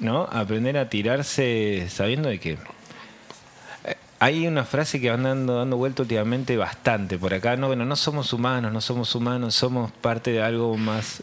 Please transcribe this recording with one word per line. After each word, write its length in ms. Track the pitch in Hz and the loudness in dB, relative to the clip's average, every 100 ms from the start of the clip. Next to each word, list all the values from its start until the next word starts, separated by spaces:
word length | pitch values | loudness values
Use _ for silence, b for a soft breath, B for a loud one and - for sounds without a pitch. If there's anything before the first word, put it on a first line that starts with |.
¿no? 240 | 113 135 - | 0 0 0
Aprender 440 | 113 101 110 123 143 | -2 0 0 0 0
a 120 | 123 | 0
tirarse 1000 | 104 107 135 143 - 127 113 107 98 87 | 0 2 0 0 0 2 2 2 0 -2
sabiendo 400 | - 101 135 151 | -2 0 0 0
de 100 | 95 | -2
que, 180 | 82 76 - - B B B B B B B B B B | -4 -6 -10 -20 B B B B B B B B B B
eh, 100 | - - - - | -8 -10 -12 2
hay 300 | 123 160 165 | 4 4 2
una 160 | 151 | 0
frase 360 | 117 135 151 139 | 0 0 0 0
que 80 | 123 | 0
van 140 | 117 | 2
dando, 360 | 131 135 127 120 | 2 0 0 0
dando 180 | 131 123 | 0 0
vuelta 260 | 135 131 | 0 0
últimamente 540 | 120 113 107 123 131 117 | 0 0 2 0 0 0
bastante 600 | 92 - - 110 95 90 | 0 0 0 2 0 -2
por 160 | 92 | -2
acá, 220 | 95 117 | 0 0
"No, 140 | 127 135 | 0 0
bueno, 160 | 127 | 0
no 100 | 123 | 0
somos 380 | 143 - 147 123 | 0 0 -2 -2
humanos, 400 | 117 123 127 113 | 0 0 0 0
no 80 | 110 | -2
somos 340 | - 123 113 | -2 -2 -2
humanos, 400 | 123 120 123 117 | 0 0 0 0
somos 380 | - 127 127 110 | 2 2 0 -2
parte 400 | - 120 117 123 | -2 -2 0 0
de 100 | 113 | 2
algo 340 | 110 117 117 110 | 2 2 0 0
más 460 | 110 110 107 - | 0 0 -4 -10